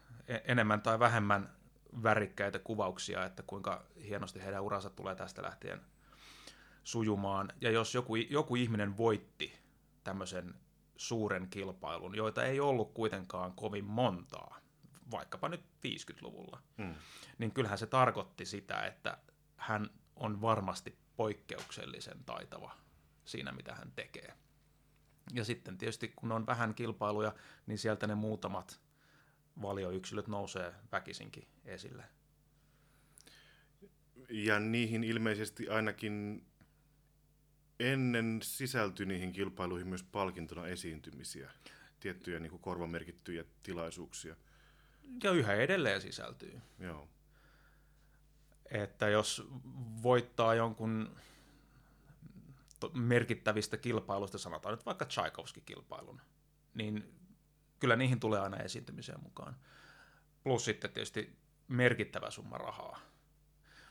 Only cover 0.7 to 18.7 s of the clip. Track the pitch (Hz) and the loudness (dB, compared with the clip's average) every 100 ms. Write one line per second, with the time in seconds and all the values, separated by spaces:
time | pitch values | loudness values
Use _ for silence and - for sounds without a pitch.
0.7 | 107 117 113 117 117 104 101 98 - - | 6 4 8 8 8 6 4 2 -12 -20
1.7 | - - 120 110 107 98 - 101 95 - | -20 -14 0 4 6 4 0 -2 -2 -2
2.7 | 107 95 92 - 95 92 - - 98 98 | 0 0 -2 -4 -2 -4 -6 -10 -6 -4
3.7 | 90 - - 107 101 95 95 95 98 101 | -4 -6 -14 -6 -4 -4 -8 -6 -4 -2
4.7 | 101 95 - 95 92 92 95 92 - 101 | -2 -4 -6 -6 -6 -8 -8 -8 -8 -8
5.7 | 95 - - - - - - - - - | -10 -12 -20 -20 -20 -20 -20 -20 -20 -20
6.7 | - - 117 110 101 98 98 98 - 120 | -16 -4 0 2 2 2 2 0 0 4
7.7 | 113 110 127 123 113 113 143 - 123 120 | 4 4 0 2 0 2 2 4 2 4
8.7 | 107 101 98 113 104 - - 67 - - | 2 2 4 6 4 0 -6 -8 -8 -20
9.7 | _ _ _ - 95 92 92 90 90 - | _ _ _ -6 -4 -4 -6 -6 -12 -20
10.7 | _ _ - - 117 104 95 92 98 95 | _ _ -10 -2 0 2 0 -2 -4 -6
11.7 | 92 76 85 92 104 110 113 123 135 143 | -6 -6 -4 -4 -2 0 2 2 4 4
12.7 | 127 107 - 110 107 92 90 90 92 107 | 4 2 0 0 0 -4 -4 -4 -4 -4
13.7 | 101 101 110 123 90 - - - - - | -4 -2 2 2 2 -6 -14 -14 -16 -20
14.7 | _ - - - 107 - - 151 175 - | _ -20 -20 -8 -6 -6 -4 -4 -4 -10
15.7 | _ 135 - - - - 55 - - - | _ -6 -6 -8 -12 -14 -12 -14 -16 -14
16.7 | - 95 76 - - - - 113 131 110 | -8 -8 -8 -14 -18 -16 -4 -2 0 0
17.7 | 101 110 131 123 104 92 - 92 101 - | -2 2 6 6 4 -4 -8 -8 -8 -4